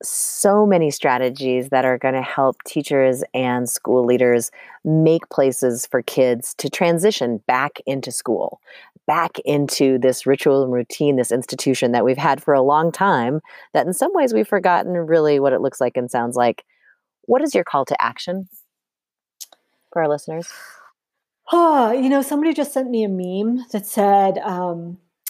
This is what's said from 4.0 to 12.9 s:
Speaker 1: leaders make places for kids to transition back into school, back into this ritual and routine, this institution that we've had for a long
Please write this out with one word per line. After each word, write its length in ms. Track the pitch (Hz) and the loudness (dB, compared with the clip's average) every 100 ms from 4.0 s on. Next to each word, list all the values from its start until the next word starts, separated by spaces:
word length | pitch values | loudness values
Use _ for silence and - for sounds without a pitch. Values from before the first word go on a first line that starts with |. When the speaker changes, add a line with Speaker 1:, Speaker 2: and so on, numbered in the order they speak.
Speaker 1:
leaders 460 | 120 123 123 120 117 - - - | 2 4 4 2 -2 -12 -20 -8
make 440 | 160 156 160 165 - | 0 2 4 2 -2
places 560 | - 135 123 127 120 - | 0 0 2 -2 -2 -4
for 160 | 127 | -4
kids 520 | - - 127 120 - - | -2 0 2 2 -4 -8
to 100 | 139 | -8
transition 680 | - 170 170 202 - 120 110 - | -2 0 2 0 0 -2 -4 -2
back 340 | 127 143 - - | -2 -2 -6 -8
into 240 | 135 127 | -8 -6
school, 500 | - - 104 - - _ - - _ - | -8 -4 -2 -4 -8 _ -20 -20 _ -2
back 320 | 160 165 - | 0 -2 -4
into 520 | - 147 143 - 135 131 | -2 0 0 2 2 4
this 300 | 131 127 131 | 2 0 0
ritual 380 | 139 151 139 | 0 2 2
and 80 | 131 | 2
routine, 420 | 123 120 - 147 | -2 -4 -2 0
this 160 | 135 120 | 2 0
institution 640 | 120 - 127 - 127 123 | -2 -4 -6 -2 0 2
that 120 | 120 | 2
we've 140 | 113 131 | 2 2
had 240 | 151 135 | 0 0
for 100 | - | 2
a 80 | 139 | 2
long 300 | 131 151 170 | 4 2 2